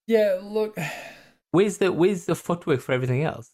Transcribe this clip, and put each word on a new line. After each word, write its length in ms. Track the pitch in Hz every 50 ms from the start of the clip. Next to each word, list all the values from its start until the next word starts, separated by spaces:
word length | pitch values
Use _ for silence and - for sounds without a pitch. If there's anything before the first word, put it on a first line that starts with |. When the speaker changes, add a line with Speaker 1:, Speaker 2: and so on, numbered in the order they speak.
| _
Speaker 1:
Yeah, 320 | 226 233 214 208 202 185 185 202
look. 340 | 202 214 214 214 214 - 180 151 151 - - - - - - - _ _ _ _ _
Speaker 2:
Where's 260 | - 175 214 208 180 -
the, 120 | 202 180
where's 340 | - 151 170 208 202 170 -
the 100 | - 165
footwork 440 | - - - 170 170 - 165 139 123
for 120 | - - 131
everything 300 | 123 131 123 123 135 156
else? 280 | 156 - - - -